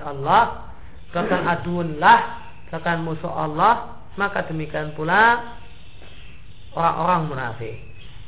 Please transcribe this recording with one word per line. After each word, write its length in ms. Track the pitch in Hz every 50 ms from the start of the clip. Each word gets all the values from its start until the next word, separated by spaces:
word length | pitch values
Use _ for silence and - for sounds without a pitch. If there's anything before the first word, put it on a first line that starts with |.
| 147
Allah, 640 | 147 143 139 135 151 180 214 233 - - - - - - - - - - - - - -
bahkan 240 | 170 - - 185 175 165 170
adunlah, 720 | 170 - - 175 175 175 170 160 151 151 165 202 233 233 - - - - - - - - - -
bahkan 320 | - 165 - 175 170 165
musuh 320 | 165 165 160 160 - 165
Allah, 720 | - - 156 151 151 160 180 214 233 233 - - - - - - - 190
maka 240 | 202 196 - 190 160
demikian 480 | - 160 160 151 147 - 151 151 151
pula 640 | 151 156 156 160 180 202 220 233 240 240 240 240 240 - - - - - - - - - - - - - - - - - - - - - - - -
orang-orang 440 | 165 165 165 160 - 160 160 180 170 160 151
munafik. 440 | 143 131 127 120 110 117 117 110 113 - - - - - - - - - -